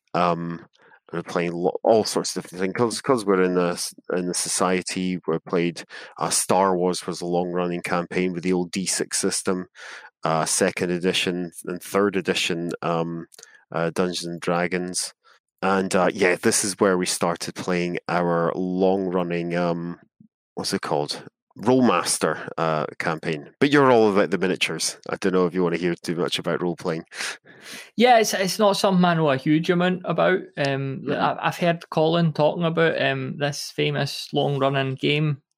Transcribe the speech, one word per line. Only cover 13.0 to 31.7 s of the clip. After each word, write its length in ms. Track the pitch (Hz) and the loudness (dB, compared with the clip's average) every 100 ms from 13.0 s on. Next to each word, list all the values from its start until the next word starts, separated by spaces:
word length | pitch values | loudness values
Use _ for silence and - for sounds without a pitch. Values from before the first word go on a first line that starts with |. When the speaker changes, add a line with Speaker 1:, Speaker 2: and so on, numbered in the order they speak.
| 82 85 82 - - - _ | -2 -6 -12 -18 -20 -20 _
Speaker 1:
uh, 180 | 80 85 | -4 -2
Dungeons 340 | 82 92 85 | 0 -2 -2
and 160 | 85 85 | -8 -6
Dragons. 720 | - 87 87 90 90 90 - - _ _ _ _ | -2 0 0 -2 -4 -6 -8 -10 _ _ _ _
And, 320 | - - 95 98 | 0 2 2 2
uh, 140 | 90 | 2
yeah, 240 | 101 95 87 | 2 0 2
this 280 | 113 - | 0 0
is 140 | 104 92 | -2 2
where 180 | 104 90 | 2 2
we 80 | 90 | 0
started 480 | - 87 85 - - | -2 -2 -2 -8 -8
playing 420 | - 87 87 87 - | -2 -2 -2 -4 -2
our 440 | 87 87 85 85 | 0 0 0 0
long-running, 1040 | - 92 92 92 98 92 92 85 85 85 85 | -2 -2 0 2 2 0 -2 -2 -4 -2 -2
um, 420 | 87 85 85 85 _ _ - _ _ | 0 -2 -6 -12 _ _ -20 _ _
what's 180 | - - | -8 -4
it 100 | 95 | -4
called? 420 | - 76 73 - - _ _ - | -2 -2 -2 -6 -14 _ _ -4
Rolemaster, 920 | 98 131 117 87 - - 82 76 - - | 2 6 6 4 0 0 0 -2 -6 -2
uh, 300 | 80 78 - - | 0 0 -2 -4
campaign. 520 | 85 80 170 156 - - | -4 -4 -4 -6 -8 -2
But 120 | 143 | 4
you're 200 | 147 135 | 6 8
all 200 | 117 110 | 8 6
about 180 | 98 80 | 4 2
the 80 | 90 | 2
miniatures. 580 | 92 80 - 82 - - - | 0 0 -2 -2 -6 -6 -8
I 60 | - | -2
don't 160 | 98 | 2
know 120 | 92 90 | 2 2
if 80 | |
you 80 | 90 | 2
wanna 140 | 85 82 | 0 0
hear 180 | 87 85 | -2 -2
too 180 | - | -4
much 240 | 82 69 - | -2 -2 -2
about 240 | 85 76 | -4 -2
role-playing. 420 | 87 82 90 82 - - - - - - - - - - | -2 -4 -4 -6 -8 -10 -10 -10 -16 -20 -18 -18 -8 4
Speaker 2:
Yeah, 220 | 247 226 | 6 6
it's, 140 | 220 | 4
it's 260 | 190 190 - | 0 -2 2
not 200 | 208 190 | 2 4
something 260 | 208 185 | 4 4
I 100 | 180 | 4
know 160 | 165 156 | 4 2
a 60 | 131 | 2
huge 320 | 156 156 170 | 2 2 2
amount 320 | 175 180 185 | 2 2 -2
about. 340 | - 170 170 185 - - | -2 2 2 2 -2 -4
Um, 460 | 139 135 135 131 | -2 -2 -4 -6
Speaker 1:
Mm-hmm. 80 | 123 | -4
Speaker 2:
I, 340 | 120 147 - - | -2 -2 -2 -4
I've 120 | - | 0
heard 320 | 170 | 0